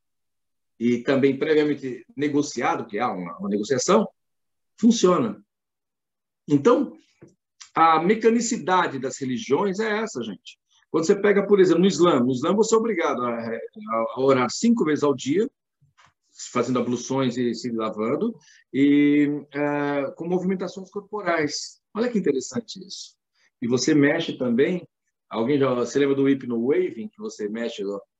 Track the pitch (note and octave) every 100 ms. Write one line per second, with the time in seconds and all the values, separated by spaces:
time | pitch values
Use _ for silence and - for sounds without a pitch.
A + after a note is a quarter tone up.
0 | _ _ _ _ _ _ _ _ A#2 A#2+
1 | C3+ C3 C#3 B2+ D3+ D3+ D3+ C#3 C3 A#2
2 | - C3 D3 C#3 C#3+ A#2+ D3 D#3 A2+ G2+
3 | A#2+ F#2+ E2+ - G2 G#2 G#2+ C3 - G#3
4 | - - _ _ _ _ _ _ A#3 -
5 | F#3 E3 A2+ G2 _ _ _ _ _ _
6 | _ _ _ _ - C#3+ A3+ C4+ B3 -
7 | _ _ - _ _ _ - - E3 D#3+
8 | F3 A3 A#3 A#3 A#3 G#3 D3+ F3+ D#3+ C3
9 | B2+ - C3 A#2+ A2 C#3+ G3+ F#3 A3 G#3+
10 | A3 - A3 - - - _ _ _ E3
11 | E3 G3 G3+ G3+ G3 G3+ E3+ E3 G3 D3
12 | F3 C#3+ B2 B2 D#3+ G3+ G#3+ A3 A3+ F3+
13 | D#3 B2 B2 A#2 A2+ A2+ - A2 G#2+ A2+
14 | A2+ B2 C3+ C3 A#2+ - A#3 A#3 D#3 C#3+
15 | D3 C3 B2+ E3 A#3 - _ _ _ _
16 | _ _ _ - - B2 A#2 B2 A#2 A#2
17 | - C3+ C3 B2 A#2+ A2+ B2 A2+ A2 G#2+
18 | A2+ D3+ A3+ - _ _ _ B2+ C#3+ D3
19 | D3 D3 C#3+ D3 - C#3+ D3 D3 C#3+ C#3+
20 | C3+ - F3 F3+ F3+ F#3+ F3+ F#3+ F#3+ G#3
21 | G3 G#3 F#3 E3 D3 - - - _ G#3
22 | B3 A3 E3 C3 - B2 - G2 F#2+ -
23 | - _ _ _ _ _ A#2+ B2 - D3+
24 | C#3+ E3 E3 - B2+ A#2 D#3 F3+ E3+ _
25 | _ _ _ G#2+ A#2 C#3+ C3 B2 A#2 C3+
26 | C#3+ C#3 C#3 C3+ B2 A#2 B2 E3+ F#3 A2+
27 | G#2+ - G#2+ - G#2 A2 A#2 - G2 G2
28 | -